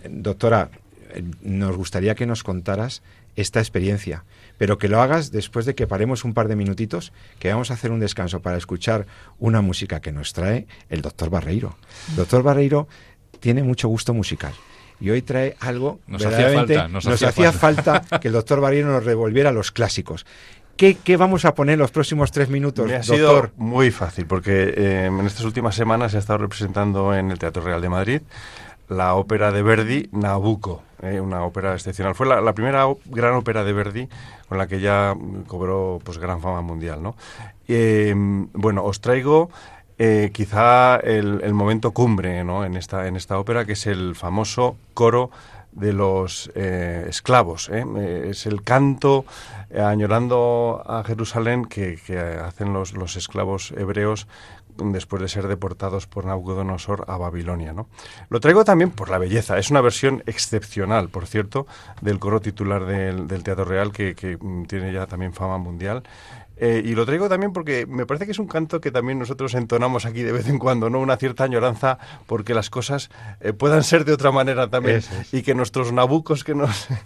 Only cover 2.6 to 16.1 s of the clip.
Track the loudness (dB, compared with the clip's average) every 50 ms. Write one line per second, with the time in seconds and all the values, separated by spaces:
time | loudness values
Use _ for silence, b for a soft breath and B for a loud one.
2.6 | -4 -4 -4 -4 -4 -6 -8 -12 b b b b b b b -6 -4 -2 0 0
3.6 | 0 0 0 -2 0 0 0 -2 -4 -6 -10 -10 -12 b b b b b b b
4.6 | 0 0 0 2 0 2 4 4 4 4 2 0 0 -2 -4 -6 -6 -4 -4 -4
5.6 | -4 -2 -2 -2 -2 -2 0 0 0 0 -2 -2 -4 -2 0 0 0 0 0 0
6.6 | 0 0 -2 -2 -4 -4 -6 -8 -8 -10 b b b b b b -2 -2 0 0
7.6 | -2 -4 -6 -4 -4 -2 -2 0 -2 -2 -2 -4 -4 -4 -4 -4 -4 -4 -4 -4
8.6 | -4 -6 -8 -4 -2 0 0 -2 -2 b b b b b b b 0 2 2 4
9.6 | 2 2 0 -2 -4 -6 -6 -6 -6 -8 -8 -8 -8 -8 -6 -4 -2 0 0 -2
10.6 | -4 b b b b b -6 -6 -6 -6 -6 -6 -4 -2 -2 -2 -2 -2 -2 -2
11.6 | -4 -6 -10 -12 B B B B B B -2 -2 0 2 2 4 4 4 4 4
12.6 | 4 4 2 0 0 b b b b b b b b _ -12 -4 0 0 2 2
13.6 | 2 0 0 0 0 0 0 0 0 -2 -2 -2 -2 -4 -4 -6 -8 -10 -12 -12
14.6 | -18 b b b b b b b -2 0 0 0 0 -2 -2 -2 -2 -2 -4 -6
15.6 | -6 -4 -4 -2 -2 -4 -4 -6 -12 -10